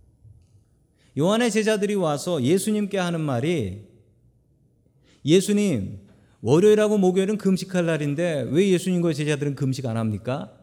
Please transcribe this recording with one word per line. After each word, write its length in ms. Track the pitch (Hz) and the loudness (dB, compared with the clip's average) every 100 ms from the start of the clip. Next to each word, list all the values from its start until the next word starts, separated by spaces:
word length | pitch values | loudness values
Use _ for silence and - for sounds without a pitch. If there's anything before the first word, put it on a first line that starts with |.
| _ _ - - _ _ _ _ _ _ _ 131 | _ _ -20 -20 _ _ _ _ _ _ _ -2
요한의 320 | 165 226 240 | 0 2 2
제자들이 440 | 208 214 214 208 | 0 0 0 0
와서 480 | 202 160 143 180 165 | 0 -2 -2 -4 -2
예수님께 560 | 123 190 214 214 196 190 | 0 0 0 -2 -2 -4
하는 220 | 175 165 | -2 -2
말이, 680 | 151 120 151 170 98 101 - _ _ _ _ _ _ _ _ _ _ _ _ _ | -2 -2 -2 -2 -4 -8 -14 _ _ _ _ _ _ _ _ _ _ _ _ _
"예수님, 760 | 135 180 196 208 208 123 98 98 - _ _ _ | 2 2 4 0 0 -2 -6 -12 -18 _ _ _
월요일하고 580 | 110 156 208 214 214 208 | 2 6 6 6 4 2
목요일은 400 | 185 185 190 214 | 2 2 0 -2
금식할 480 | 190 185 185 180 170 | 0 0 -2 -2 -2
날인데 600 | 156 147 143 175 147 117 | -2 -2 -2 -2 -2 -2
왜 180 | 139 196 | 0 2
예수님과 420 | 175 185 180 170 | 2 0 0 0
제자들은 420 | 143 151 147 147 | 0 -2 -2 -2
금식 320 | 135 135 127 127 | -2 -2 -2 -4
안 100 | 113 | -2
합니까?" 560 | 113 104 - 143 196 - | -2 -4 -6 -8 -10 -18